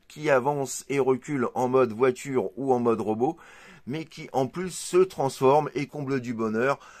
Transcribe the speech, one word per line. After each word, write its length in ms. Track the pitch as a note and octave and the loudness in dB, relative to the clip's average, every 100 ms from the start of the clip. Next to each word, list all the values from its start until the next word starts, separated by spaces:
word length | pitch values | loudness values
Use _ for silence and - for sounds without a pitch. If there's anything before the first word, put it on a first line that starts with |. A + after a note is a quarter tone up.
| _ | _
qui 220 | D3+ D3+ | -6 2
avance 560 | C3 C3 D3 C3+ - - | 2 2 -2 -4 -8 -4
et 80 | C#3 | 0
recule 500 | C3 C3 - C#3+ A2+ | 2 0 -2 -2 -2
en 140 | A2+ B2+ | -2 2
mode 240 | C3 A#2+ | 4 2
voiture 580 | G#2+ C3 B2+ C#3+ B2 F#2+ - | 2 2 0 -2 -2 -2 -4
ou 160 | C3+ | 0
en 60 | B2 | 2
mode 200 | A#2+ A2 | 2 0
robot, 380 | G2+ G#2+ C3+ E3+ - - - - - | 0 0 -2 -2 -12 -20 -20 -16 -10
mais 180 | D#3 | -8
qui 240 | D#3 - D#3 | -10 -14 -4
en 120 | B2 C3 | -2 -2
plus 280 | E3+ F#3 | -4 -8
se 240 | - - F3+ | -8 0 2
transforme 720 | F#3 - C3+ - C3 D3 D3+ | 2 2 -2 2 4 4 2
et 120 | - C#3+ | -4 -6
comble 340 | D3 C3+ C3+ | -6 -4 -4
du 140 | A#2+ | -4
bonheur. 440 | A2+ A2 A2 C3 C3+ - - | -4 -2 0 0 -2 -8 -20